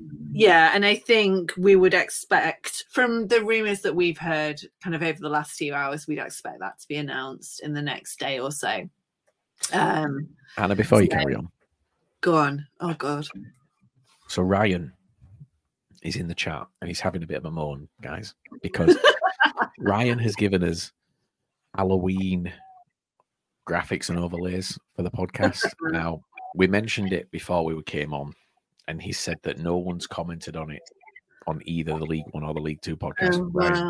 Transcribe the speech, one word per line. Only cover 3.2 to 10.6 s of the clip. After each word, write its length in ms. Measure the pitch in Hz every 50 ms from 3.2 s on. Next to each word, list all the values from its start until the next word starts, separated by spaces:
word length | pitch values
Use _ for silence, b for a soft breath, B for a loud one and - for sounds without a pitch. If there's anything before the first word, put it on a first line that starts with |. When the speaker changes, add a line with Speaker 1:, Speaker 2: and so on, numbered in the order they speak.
| 220 190
Speaker 1:
the 160 | 240 226 208
rumours 380 | 214 226 220 214 208 202 196
that 140 | - 190 147
we've 220 | 175 175 175 160 -
heard 420 | 170 170 160 151 151 151 147 147 - - _ _ -
kind 120 | 190 165
of 60 | 151
over 180 | 170 165 156 -
the 100 | 147 151
last 240 | 151 151 151 - -
few 200 | - 156 143 139
hours, 320 | 143 143 139 143 151 147
we'd 140 | - 151 139
expect 400 | - - - - - - - -
that 180 | - 98 - -
to 80 | - -
be 100 | 143 151
announced 640 | 147 139 131 131 135 135 131 - - - - -
in 120 | - 151 147
the 80 | 147
next 380 | 147 147 120 - - - - -
day 200 | 131 139 135 127
or 120 | 131 139
so. 360 | 147 - - 95 110 98 90 - - _ _ _ _ _ _ _ _ _ _ _ _ _ - - 160
Um, 540 | 190 - - - 156 156 147 135 139 156 - - b b b b
Speaker 2:
Anna, 180 | -